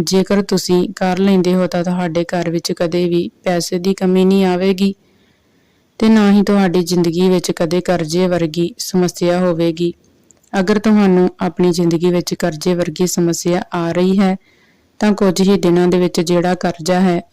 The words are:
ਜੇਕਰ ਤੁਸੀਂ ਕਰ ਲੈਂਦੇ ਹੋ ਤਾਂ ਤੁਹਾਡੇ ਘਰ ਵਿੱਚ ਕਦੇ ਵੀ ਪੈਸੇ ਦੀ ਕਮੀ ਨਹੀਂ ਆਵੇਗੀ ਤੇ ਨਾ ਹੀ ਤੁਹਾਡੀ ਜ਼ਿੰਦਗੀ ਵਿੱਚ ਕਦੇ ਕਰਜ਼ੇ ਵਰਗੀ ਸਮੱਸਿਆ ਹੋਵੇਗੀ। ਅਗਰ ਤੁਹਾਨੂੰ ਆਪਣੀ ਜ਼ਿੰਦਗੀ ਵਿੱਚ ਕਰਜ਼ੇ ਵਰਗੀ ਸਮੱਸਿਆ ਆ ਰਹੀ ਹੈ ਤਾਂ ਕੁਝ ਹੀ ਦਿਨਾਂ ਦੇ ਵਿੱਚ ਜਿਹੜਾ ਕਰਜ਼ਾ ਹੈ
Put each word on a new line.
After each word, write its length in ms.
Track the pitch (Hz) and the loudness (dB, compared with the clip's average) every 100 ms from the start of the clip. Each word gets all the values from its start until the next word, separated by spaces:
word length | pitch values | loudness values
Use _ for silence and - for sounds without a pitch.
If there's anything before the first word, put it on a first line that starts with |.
ਜੇਕਰ 400 | 160 190 185 202 | 0 0 2 0
ਤੁਸੀਂ 460 | 196 190 - 180 196 - | 0 -4 0 0 0 -4
ਕਰ 240 | 185 180 | -4 0
ਲੈਂਦੇ 340 | 196 190 180 | 2 2 2
ਹੋ 120 | 185 180 | 0 0
ਤਾਂ 160 | 180 | -2
ਤੁਹਾਡੇ 400 | 175 180 180 160 170 | -4 -2 -2 -2 -4
ਘਰ 240 | 180 170 | -4 -4
ਵਿੱਚ 220 | 165 - | -4 -6
ਕਦੇ 360 | 180 175 175 175 | -4 -2 0 0
ਵੀ 200 | 175 202 - | -2 -4 -6
ਪੈਸੇ 360 | 190 175 170 185 | -4 -4 -4 -4
ਦੀ 140 | 185 | -2
ਕਮੀ 300 | 190 185 185 185 | -2 0 2 4
ਨਹੀਂ 200 | 196 190 | 4 2
ਆਵੇਗੀ 480 | 180 190 185 196 190 _ _ _ _ _ _ _ _ _ - | 0 0 0 -2 -2 _ _ _ _ _ _ _ _ _ -2
ਤੇ 100 | 220 | 2
ਨਾ 220 | 220 202 | 4 4
ਹੀ 120 | 202 | 4
ਤੁਹਾਡੀ 400 | 196 202 190 175 | 2 2 2 0
ਜ਼ਿੰਦਗੀ 460 | 170 180 170 165 185 | 0 0 0 2 2
ਵਿੱਚ 220 | 185 175 | 2 -2
ਕਦੇ 300 | 180 170 180 | -4 -2 -2
ਕਰਜ਼ੇ 460 | 180 175 156 175 185 | -2 -4 -2 -2 0
ਵਰਗੀ 460 | 175 165 165 170 - | 0 -2 -2 -4 -6
ਸਮੱਸਿਆ 600 | - 185 175 - 175 180 | -4 -2 -2 -2 -2 0
ਹੋਵੇਗੀ। 520 | 180 165 170 165 175 - _ _ _ _ _ | 0 0 -2 -2 -6 -6 _ _ _ _ _
ਅਗਰ 260 | 196 190 214 | -4 0 0
ਤੁਹਾਨੂੰ 500 | 220 208 196 180 180 - | 2 2 4 4 2 -2
ਆਪਣੀ 300 | 185 - 180 | -6 0 0
ਜ਼ਿੰਦਗੀ 400 | 175 170 165 175 | 2 0 0 0
ਵਿੱਚ 220 | 175 165 | 0 -4
ਕਰਜ਼ੇ 400 | 175 175 156 180 175 | -4 -4 -4 -4 -2
ਵਰਗੀ 320 | 175 156 180 | -4 -2 -2
ਸਮੱਸਿਆ 540 | - 170 165 175 175 - | 0 -2 -2 -2 -4 -4
ਆ 180 | 175 170 | -6 -4
ਰਹੀ 260 | 170 185 190 | 0 0 2
ਹੈ 160 | 190 190 _ _ _ _ _ _ | 0 -2 _ _ _ _ _ _
ਤਾਂ 120 | 214 | -2
ਕੁਝ 280 | 202 196 175 | 2 0 2
ਹੀ 160 | 190 196 | 2 2
ਦਿਨਾਂ 300 | 175 175 180 | 2 2 2
ਦੇ 120 | 180 | 2
ਵਿੱਚ 200 | 180 180 | 0 -2
ਜਿਹੜਾ 320 | 170 175 175 180 | 0 0 0 -2
ਕਰਜ਼ਾ 440 | 180 170 160 180 | -4 -4 -2 2
ਹੈ 200 | 190 175 - | 2 0 -4